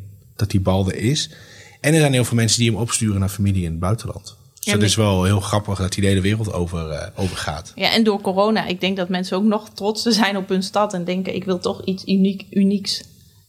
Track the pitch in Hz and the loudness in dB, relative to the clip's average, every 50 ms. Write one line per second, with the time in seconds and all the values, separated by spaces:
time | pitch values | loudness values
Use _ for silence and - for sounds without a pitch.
0 | - - - - - - _ - 101 - - 98 92 95 92 95 95 95 - - | -8 -14 -20 -20 -20 -20 _ -6 -2 0 0 0 2 2 2 2 2 0 -2 0
1 | 98 123 151 - - - - - - - - - - - - _ - 143 160 160 | 0 0 0 0 -4 -6 -10 -18 -20 -20 -20 -20 -20 -20 -14 _ 0 2 4 4
2 | 151 143 131 123 120 - 120 117 113 104 - 117 120 117 107 95 120 113 - - | 4 4 4 2 2 2 2 2 2 2 2 2 2 2 2 0 -2 -2 -2 -2
3 | 110 107 98 98 98 92 - - 98 101 95 92 87 82 80 82 90 92 110 117 | 0 0 2 2 0 0 0 0 0 0 2 0 -2 -2 -2 -2 -2 -2 -2 -2
4 | - - - - - - - - - _ _ - - 208 208 104 104 98 92 107 | -4 -8 -10 -12 -14 -18 -20 -20 -20 _ _ -8 -2 0 2 2 2 2 2 4
5 | 107 104 95 92 92 95 104 98 - - 107 107 - - 95 98 95 90 - - | 4 4 4 4 4 4 4 2 2 0 0 0 0 -2 -2 -2 -2 -2 0 0
6 | 98 98 98 95 90 101 110 110 110 101 - 85 87 85 90 82 80 78 76 76 | 2 2 2 2 2 2 0 0 -2 -4 -4 -4 -4 -2 -4 -4 -6 -6 -6 -8
7 | 80 - - - 98 90 87 - - - 76 76 - - - - 190 - - 226 | -8 -10 -6 -4 -4 -4 -4 -4 -6 -6 -6 -8 -10 -14 -6 -2 0 2 2 4
8 | 226 220 196 208 208 196 185 190 202 220 220 185 - - 180 180 180 185 196 190 | 4 2 2 0 -2 0 2 2 2 2 2 0 -2 -2 -4 -2 -2 -2 -2 -2
9 | 175 180 185 180 185 - 190 190 208 220 208 214 - - - - 196 214 220 214 | -2 -2 -2 -4 -2 -2 -2 0 2 2 2 0 -2 -8 -10 -6 -4 -4 -2 0
10 | - 233 214 202 226 196 202 196 190 190 190 185 190 - - 202 208 202 190 175 | 0 0 2 2 2 2 0 -2 -2 -2 -2 -2 -2 -2 0 0 0 0 -2 -4
11 | 170 180 180 185 185 190 - 185 180 190 185 180 - 196 196 - - 190 190 190 | -4 -4 -4 -4 -4 -4 -6 -4 -4 -2 -2 -2 -2 -4 -4 -4 -4 -4 -6 -4
12 | - - 196 196 190 196 196 196 - - - 202 196 196 208 190 196 - - - | -2 0 2 4 4 2 0 -2 -8 -4 0 2 2 2 2 0 -2 -6 -8 -8
13 | - - - - - - _ _ _ | -10 -14 -20 -20 -20 -20 _ _ _